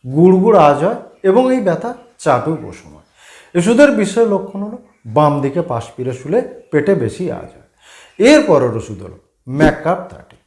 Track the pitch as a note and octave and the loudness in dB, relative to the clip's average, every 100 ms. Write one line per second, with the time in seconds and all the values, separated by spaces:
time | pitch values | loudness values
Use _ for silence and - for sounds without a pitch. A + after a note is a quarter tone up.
0 | B2+ C#3+ F3+ F#3 G#3 G3+ D3 C#3+ F3 A#3+ | -4 2 4 4 4 4 4 2 -2 -4
1 | - _ F#3+ G#3 B3+ B3+ F#3+ E3 A#3 - | -14 _ 0 2 2 0 -2 -4 -8 -12
2 | _ _ D3+ B2 D3+ C3+ F#2 F2 D#2 D2+ | _ _ -2 0 -2 -8 -10 -18 -20 -20
3 | _ _ - - _ F3 F3 A#3+ C#4+ G#3+ | _ _ -20 -20 _ -2 0 4 4 4
4 | G3 A#3 A3+ G3 F#3+ G3 G#3 - _ _ | -2 0 0 -2 -4 -12 -12 -14 _ _
5 | A2+ B2+ D3+ C#3+ C3+ D#3 - A#2+ - - | -4 2 2 0 -4 -4 -4 -8 -8 -10
6 | B2+ B2 C#3+ G#3+ - - _ D3+ D3 F#3+ | -10 -10 -4 -4 -4 -16 _ -2 0 -2
7 | A2+ - F3+ G2+ - - _ _ _ - | -4 -6 -8 -10 -14 -20 _ _ _ -20
8 | _ - A#3 D4+ C#4+ D3 B2 A2 - G2 | _ 0 4 4 4 2 2 -4 -10 -14
9 | F2+ - _ _ - B2+ D#3 D3 D#3+ F#3 | -16 -20 _ _ -10 0 0 2 -4 -4
10 | F#3 - _ _ | -8 -20 _ _